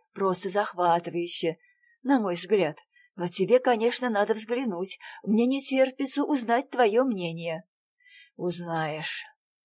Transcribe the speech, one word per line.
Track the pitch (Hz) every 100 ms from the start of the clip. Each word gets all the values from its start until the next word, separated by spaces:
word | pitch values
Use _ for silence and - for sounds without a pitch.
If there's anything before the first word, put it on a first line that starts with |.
| _
просто | - 196 180 196
захватывающе, | 196 208 180 175 170 170 170 175 - 175 - _ _ _ _
на | 254 277
мой | 202 170
взгляд. | 175 202 156 - _ _ _ -
Но | 175
тебе, | - 185 247
конечно, | 247 226 226 240 247
надо | 208 208
взглянуть. | 214 214 240 254 175 190 - - -
Мне | 190 214 247
не | 269
терпится | 269 262 262 262 269 277
узнать | 294 285 226 233 277
твоё | 247 226 226
мнение. | 269 202 170 165 170 160 - _ _ _ _ - - -
Узнаешь. | 180 175 175 165 156 156 - - - _ _ _